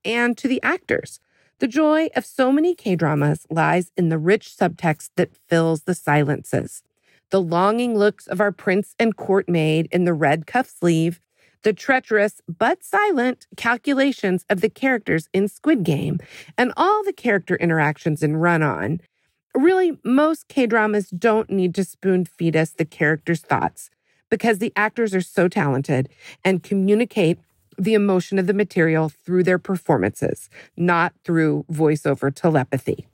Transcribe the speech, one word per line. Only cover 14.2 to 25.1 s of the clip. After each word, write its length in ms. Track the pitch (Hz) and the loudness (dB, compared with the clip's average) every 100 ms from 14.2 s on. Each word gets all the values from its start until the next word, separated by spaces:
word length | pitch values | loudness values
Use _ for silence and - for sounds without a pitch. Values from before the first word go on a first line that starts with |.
| 196 180 - | -2 -2 -2
of 100 | 196 | -2
the 100 | 208 | -2
characters 600 | - 269 247 - 160 - | 0 -2 -2 -2 -4 -2
in 160 | 190 202 | -2 -2
Squid 360 | - 294 285 | -2 0 0
Game, 360 | 170 147 151 175 - - - - | 0 -2 -2 -6 -8 -20 -10 -2
and 160 | 247 | -2
all 280 | - 349 427 | 0 0 0
the 80 | 403 | -2
character 420 | - 240 202 - | -4 -2 -2 -2
interactions 680 | 180 170 160 147 147 170 147 | -2 0 0 0 -2 -4 -2
in 140 | 151 | -2
Run 260 | 156 175 170 | 0 2 2
On. 380 | 151 85 98 170 _ _ _ _ _ | 0 -2 -4 -6 _ _ _ _ _
Really, 420 | - 320 381 370 262 | 2 2 2 0 -2
most 460 | - 262 311 330 - | 0 2 2 0 -4
K-dramas 600 | - 240 226 214 208 185 | -2 0 2 2 0 -4
don't 400 | 175 233 220 214 | -2 0 0 0
need 240 | 196 180 | -2 -2
to 100 | 170 | -2
spoon-feed 720 | 185 - 190 185 175 _ 170 156 | -6 -4 0 0 -2 _ -2 0
us 140 | 160 | -2
the 120 | - | -4
characters' 560 | 175 - 151 156 - 170 | -6 -2 -2 0 -4 -6
thoughts 500 | - 131 - - - _ _ _ _ | -2 -2 -2 -6 -20 _ _ _ _
because 280 | 226 233 202 | -2 0 0
the 160 | 214 | -2
actors 400 | - 214 233 220 | -2 -2 -2 -2